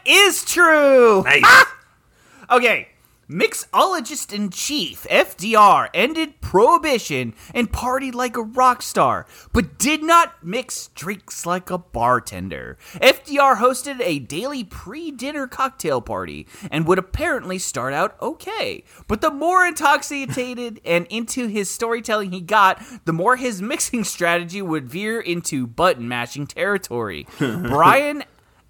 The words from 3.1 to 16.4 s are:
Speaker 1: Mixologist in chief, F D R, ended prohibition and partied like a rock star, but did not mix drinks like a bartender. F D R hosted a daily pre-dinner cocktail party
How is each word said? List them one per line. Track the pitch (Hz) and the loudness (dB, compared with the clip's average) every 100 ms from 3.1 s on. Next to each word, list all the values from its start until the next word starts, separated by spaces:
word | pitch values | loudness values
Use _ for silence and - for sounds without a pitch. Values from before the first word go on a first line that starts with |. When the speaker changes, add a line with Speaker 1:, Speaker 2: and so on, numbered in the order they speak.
| _ - | _ -10
Speaker 1:
Mixologist | 156 440 - - 240 349 359 233 294 - | -2 -2 -2 -2 2 2 0 -6 -10 -10
in | 208 208 | -8 -8
chief, | - - 294 156 - - | -6 -6 -6 -6 -10 0
F | 202 339 | 2 2
D | - 196 214 | -2 0 6
R, | 208 240 - | 8 6 2
ended | 165 240 320 311 - | 0 -2 -2 -6 -8
prohibition | - 180 254 339 302 247 - 139 120 - - | 0 4 6 4 2 -2 -2 -6 -6 -10 -8
and | 220 233 | -4 -4
partied | - 247 262 269 | -4 -4 -4 -4
like | 240 247 233 | -6 -6 -6
a | |
rock | 220 254 254 240 | -6 2 2 2
star, | - 202 139 98 - - - | -2 0 0 0 -6 -20 -4
but | 240 165 - | -2 -2 -2
did | 269 302 | -2 0
not | 311 339 330 - | 4 4 2 -4
mix | 165 233 247 - - | -8 -8 -8 -12 -14
drinks | - 165 202 - - 170 | -12 -10 -10 -12 -10 -4
like | 180 - | -4 -4
a | 180 | -10
bartender. | - 113 117 123 - 98 92 71 62 - - 180 | -8 -2 2 2 -2 -10 -10 -10 -12 -16 -20 0
F | 196 - | 2 2
D | - 277 | 0 2
R | 277 226 | 4 4
hosted | 247 254 294 262 | 2 0 -6 -6
a | 233 147 | -4 -4
daily | 117 160 254 285 | -6 -8 -8 -8
pre-dinner | 202 - - 285 330 262 262 302 262 | -10 -14 -16 -12 -12 -10 -8 -8 -8
cocktail | - 262 - 160 131 | -6 -6 -4 -4 -4
party | 107 98 90 73 | -4 -8 -8 -12